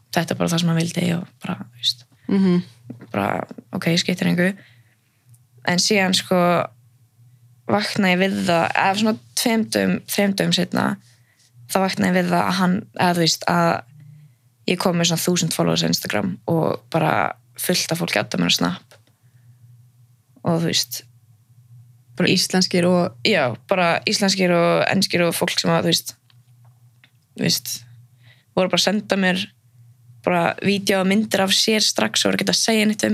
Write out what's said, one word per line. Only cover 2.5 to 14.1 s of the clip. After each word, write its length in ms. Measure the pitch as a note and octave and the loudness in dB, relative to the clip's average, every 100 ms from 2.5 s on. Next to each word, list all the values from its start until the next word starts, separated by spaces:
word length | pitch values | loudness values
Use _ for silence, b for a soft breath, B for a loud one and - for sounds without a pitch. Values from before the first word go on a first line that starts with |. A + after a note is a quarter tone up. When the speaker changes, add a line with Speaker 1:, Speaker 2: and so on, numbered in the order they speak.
| F3 - B - - - | 2 0 B -20 -18 -8
Speaker 1:
bara, 360 | G2+ G2 - - - - | -4 -2 -4 -6 -14 -10
ok, 120 | F#3 E3+ E3+ | -6 -2 0
skiptir 300 | - F#3 F3+ | 0 -2 0
engu.“ 280 | F3 F3+ G3+ B B B B B B B - _ _ - | 2 0 -2 B B B B B B B -20 _ _ -2
En 100 | F3+ | 0
síðan, 340 | - G#3 F#3 | 2 2 2
sko, 540 | F#3+ - F#3 F3 F3 - - _ _ _ _ - _ _ _ - | 0 0 2 2 2 -2 -10 _ _ _ _ -20 _ _ _ -2
vaknaði 460 | G#3 G#3 - F#3+ | -2 0 0 2
ég 60 | F3+ | 2
við 260 | F#3+ G3+ F#3+ | 0 0 0
það, 260 | E3+ - - | 0 0 0
eða 200 | F#3+ G3 | 0 2
svona 180 | A3 A3+ - - | 0 -2 -6 -4
tveim 300 | B3 A3+ A3 | 0 0 0
dögum, 360 | - F#3+ F#3 - | 0 0 -2 -4
þreim 280 | - G3+ G3 | 0 0 0
dögum 180 | E3+ | 0
seinna, 440 | F3+ - - - G3+ b b b b b - - | 0 -2 -2 -2 -4 b b b b b -20 -4
þá 120 | G3 | 0
vaknaði 320 | F#3+ F#3 F#3+ | 0 0 0
ég 100 | F3+ | 0
við 60 | F3+ | 0
það 180 | F3 G3 | 0 0
að 60 | |
hann, 340 | F#3 F#3 F#3 - - | 2 2 0 -4 -2
eða, 160 | F3+ E3+ | 0 2
þú 20 | |
veist, 260 | D#3+ - - | 0 0 0
að 340 | F3 E3+ - - - B | 2 2 0 -6 -20 B